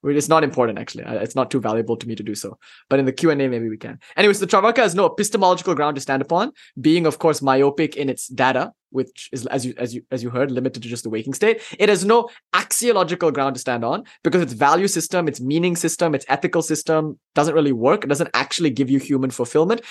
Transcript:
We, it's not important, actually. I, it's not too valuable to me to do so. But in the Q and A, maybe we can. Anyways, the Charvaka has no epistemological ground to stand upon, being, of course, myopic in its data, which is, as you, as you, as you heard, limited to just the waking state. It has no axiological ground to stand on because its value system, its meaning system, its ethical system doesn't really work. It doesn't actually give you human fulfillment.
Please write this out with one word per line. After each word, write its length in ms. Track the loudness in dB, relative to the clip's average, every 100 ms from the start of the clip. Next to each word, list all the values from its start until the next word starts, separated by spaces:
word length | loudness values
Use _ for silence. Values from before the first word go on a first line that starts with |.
We, 140 | 0 0
it's 140 | 4
not 140 | 2
important, 360 | 2 0 0 0
actually. 240 | -10 -14
I, 120 | -8 -6
it's 200 | -4 -2
not 160 | -2
too 80 | -2
valuable 380 | -2 -2 -2 -4
to 100 | -6
me 80 | -10
to 80 |
do 120 | -8 -8
so. 220 | -10 -14 _ -20 _
But 100 | 2
in 60 | 2
the 60 |
Q 200 | 2 2
and 100 | 2
A, 80 | 0
maybe 200 | -2 -4
we 80 | -8
can. 220 | -12 -16 -10 2
Anyways, 240 | 4 4
the 80 | 2
Charvaka 300 | 4 4 4
has 180 | 2 2
no 100 | 0
epistemological 680 | 0 -2 2 2 2 0 -2
ground 200 | -2 -4
to 60 |
stand 200 | -4 -4
upon, 300 | 0 -2 -2 -6 -20 -2
being, 260 | 2 4 2
of 140 | 2
course, 220 | 0 2
myopic 540 | 2 4 4 2 -4 -2
in 140 | -6
its 180 | -6 -8
data, 440 | 0 2 2 -2 _ _
which 380 | -6 -6 -8 -12
is, 140 | -10 -4
as 180 | -4 -4
you, 80 | -6
as 160 | -8
you, 100 | -8 -8
as 120 | -8
you 60 | -6
heard, 220 | -2 -2
limited 320 | -2 -4 -6
to 60 | -10
just 140 | -10
the 60 | -6
waking 240 | -6 -6
state. 280 | 0 0 0 -4 0
It 120 | 2
has 160 | 4 4
no 240 | 4 2 -10 _
axiological 800 | -2 0 -2 2 2 2 2 0
ground 220 | 2 -2 -2
to 60 |
stand 240 | -4 -2 -2
on 180 | -4 -6 -4
because 180 | 0 0
its 120 | 0
value 340 | 2 4 4 2
system, 400 | -2 -2 -2 -2
its 120 | -4
meaning 360 | -2 0 0 0
system, 400 | -2 0 0 0
its 100 | -2
ethical 320 | -2 0 -2
system 580 | -2 -4 0 -2 -2 -8 _ -2
doesn't 180 | 2 2
really 160 | 2
work. 320 | 2 2 2
It 40 | 0
doesn't 240 | -2 -2
actually 380 | -4 -6 -2 -2
give 180 | 0 0
you 100 | 0
human 320 | 0 -2 -2
fulfillment. 500 | -4 -2 0 0 -2 -6